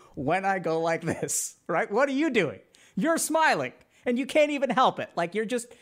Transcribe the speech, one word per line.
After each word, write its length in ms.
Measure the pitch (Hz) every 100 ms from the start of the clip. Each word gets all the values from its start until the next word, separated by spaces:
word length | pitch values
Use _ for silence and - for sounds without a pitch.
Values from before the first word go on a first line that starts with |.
| -
when 300 | - 135 185
I 140 | 196 190
go 220 | 165 165
like 200 | 165 165
this, 560 | 165 - 143 - - - -
right? 240 | 170 220
What 180 | 208 277
are 40 |
you 180 | 262 320
doing? 300 | 233 147 95 - - _ -
You're 220 | 277 330
smiling. 540 | - 320 311 190 127 - _ _ 247
And 120 | 240
you 60 |
can't 260 | 269 311 294
even 200 | 285 262
help 280 | 214 233 -
it. 120 | -
Like, 200 | - 170
you're 100 | 202
just, 220 | 220 247 - -